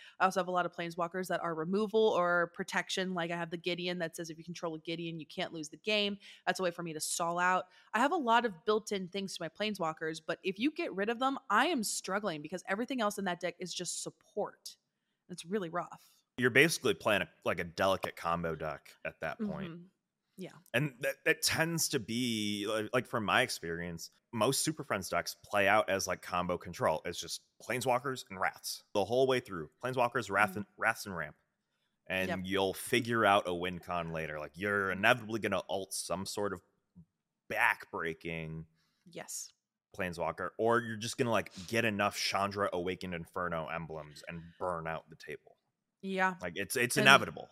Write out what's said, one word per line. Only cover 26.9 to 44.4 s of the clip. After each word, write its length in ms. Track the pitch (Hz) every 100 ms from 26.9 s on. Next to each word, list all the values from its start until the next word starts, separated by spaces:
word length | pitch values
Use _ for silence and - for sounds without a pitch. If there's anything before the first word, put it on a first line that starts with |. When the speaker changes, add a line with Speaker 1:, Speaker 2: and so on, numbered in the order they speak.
| 78
Speaker 2:
It's 160 | 87 87
just 220 | 82 - _ _
planeswalkers 640 | - 123 123 123 135 127 -
and 100 | 92
wraths 420 | 90 - - - _
the 100 | 104
whole 220 | 95 123 131
way 140 | 127
through. 280 | 120 90 78 _
Planeswalkers, 460 | 123 131 120 131 101
wrath, 200 | 98 104
Speaker 1:
Mm-hmm. 80 | 95
Speaker 2:
and, 60 | 101 -
wraths 260 | 104 113
and 100 | 104
ramp. 220 | 87 73 - _ _ _ _ _ _ -
And 220 | 92 92
Speaker 1:
Yep. 100 | 92
Speaker 2:
you'll 300 | 92 95 98
figure 520 | - - 120 113 117 101
out 160 | 101 -
a 80 |
win 240 | 90 90 87
con 320 | - 87 82
later. 280 | 80 78 76
Like, 120 | 76
you're 360 | 85 104 101 98
inevitably 500 | 92 110 127 107 113
gonna 200 | 104 95 -
ult 240 | 95 95
some 320 | - - 85
sort 300 | 95 - 101
of 80 | 92 _ _ _ - - _ _ _ -
backbreaking 1120 | 107 113 101 - 98 82 82 85 82 80 80 80 _ _ _ 180
Speaker 1:
Yes. 420 | 170 - - - _ _ _ _ -
Speaker 2:
planeswalker, 540 | 90 82 80 82 90 -
or 220 | 113 117
you're 160 | 113 110
just 200 | 113 -
gonna, 120 | 120
like, 220 | 107 90 - 87
get 160 | 113
enough 320 | 117 101 101 -
Chandra 520 | - 98 101 98 101
Awakened 420 | 90 90 92 92
Inferno 540 | 87 85 92 87 82 78
emblems 560 | 82 80 78 73 73 -
and 160 | 85